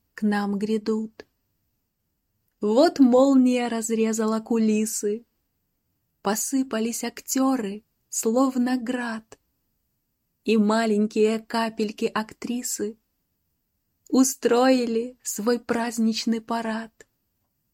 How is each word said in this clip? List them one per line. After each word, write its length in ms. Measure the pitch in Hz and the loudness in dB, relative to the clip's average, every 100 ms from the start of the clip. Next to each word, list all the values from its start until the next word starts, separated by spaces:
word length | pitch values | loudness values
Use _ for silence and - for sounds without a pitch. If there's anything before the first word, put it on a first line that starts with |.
| _ | _
к 80 | - | -4
нам 360 | 208 208 202 202 | -2 -2 -2 -4
грядут. 680 | 214 220 214 220 220 - - _ _ _ _ _ _ _ _ _ _ _ _ - | -2 -4 -2 -4 -6 -14 -20 _ _ _ _ _ _ _ _ _ _ _ _ -6
Вот 380 | 208 226 349 339 | 0 4 4 6
молния 680 | 254 247 277 269 254 247 240 | 6 6 6 6 4 2 -2
разрезала 720 | 226 226 226 220 220 220 220 | -4 -2 0 0 0 0 -2
кулисы. 840 | 220 226 220 214 214 - 208 226 - _ _ _ _ _ _ _ _ _ | -2 0 2 2 -2 -4 -4 -6 -10 _ _ _ _ _ _ _ _ _
Посыпались 840 | 196 220 - 269 262 220 226 226 | -4 -2 -2 -2 -2 -2 -4 -4
актеры, 800 | 233 - - 262 262 254 196 214 _ _ _ | -8 -8 -4 0 2 0 -2 -8 _ _ _
словно 680 | - 226 240 262 254 247 254 | -4 0 2 2 2 0 -2
град. 640 | 233 247 240 220 - - _ _ _ _ _ _ _ _ _ _ | -4 -6 -6 -8 -12 -20 _ _ _ _ _ _ _ _ _ _
И 120 | - 220 | 0 2
маленькие 840 | 208 220 226 208 214 220 214 220 | 2 2 0 0 0 2 0 0
капельки 680 | 220 233 226 226 214 - 220 | -4 -4 -4 -4 -6 -4 -4
актрисы 920 | 220 214 - 240 240 240 - 208 226 _ _ _ _ _ _ _ _ _ _ - | -4 -8 -10 -8 -8 -6 -6 -8 -10 _ _ _ _ _ _ _ _ _ _ 0
устроили 1080 | 311 254 - 240 240 262 254 233 226 247 254 | 2 2 2 0 4 4 4 2 -2 -4 -10
свой 360 | - - 214 240 | -10 -4 -2 -2
праздничный 800 | - 233 233 226 226 220 233 226 | -2 -4 -4 0 0 0 -2 -4
парад. 680 | 226 233 226 220 226 _ _ _ _ _ _ _ _ | -4 -6 -6 -8 -10 _ _ _ _ _ _ _ _